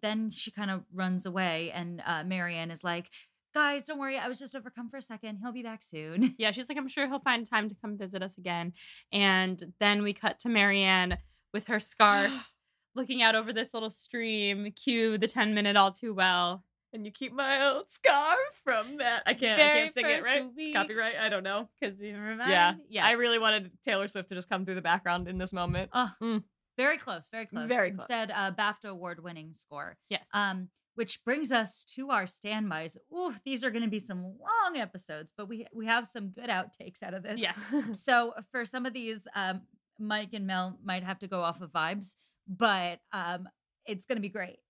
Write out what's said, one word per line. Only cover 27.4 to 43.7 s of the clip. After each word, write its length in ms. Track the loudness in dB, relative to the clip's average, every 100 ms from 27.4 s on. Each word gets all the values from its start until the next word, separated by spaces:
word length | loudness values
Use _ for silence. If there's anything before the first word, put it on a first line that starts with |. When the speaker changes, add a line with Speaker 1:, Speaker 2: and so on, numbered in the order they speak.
| -10
Speaker 1:
close. 200 | -8 0
Speaker 3:
Very 220 | 2 2
close. 120 | 0 -4
Speaker 1:
Instead, 220 | -4 -2
uh, 220 | -2 -2
bafta 380 | 0 -2 -2 -10
award-winning 680 | -10 -10 -10 -12 -14 -16 -20
score. 420 | -16 -12 -12 -14 _
Speaker 2:
Yes. 180 | -6 -2
Speaker 1:
Um, 360 | 0 0 -2 -8 _ _
which 300 | -8 -6 -6 -2
brings 260 | -2 2
us 320 | 0 0 -6 -12 -12
to 160 | -2
our 160 | 0 0
standbys. 680 | -8 -6 -4 -2 -4 -6 -12 _
Ooh, 220 | -6 -6 -6
these 200 | -6 -2
are 80 | -2
gonna 160 | -2 -2
be 100 | -4
some 400 | -6 -8 -8 -12
long 400 | -2 0 0 -2
episodes, 560 | -6 -8 -12 -12 -12 -12
but 120 | -10
we, 160 | -10 -12
we 140 | -10 0
have 180 | 0 0
some 240 | -8 -10
good 200 | -8 -2
outtakes 520 | -2 -2 -10 -18 -12
out 140 | -10 -10
of 80 |
this. 160 | -8 -4
Speaker 2:
Yes. 180 | -2 -4 -2 -2
Speaker 1:
<laughs> 180 | -2 -6
So 400 | 2 4 2 -4 -10
for 140 | -6 -6
some 200 | -6 -6
of 80 |
these, 340 | -6 -8 -8 -8
um, 280 | -4 -4 -4 -8 _ _ _
Mike 360 | -4 -4 -4
and 120 | -6 -2
Mel 320 | -2 -2 -6
might 180 | -4 -4
have 140 | -4 -8
to 80 | -6
go 140 | -2
off 180 | -2 -4
of 120 | -6
vibes, 460 | -2 -2 -2 -8 -16 _ _ -14
but, 520 | 0 2 2 0 -6 _
um, 380 | -6 -4 -6 -8 _ _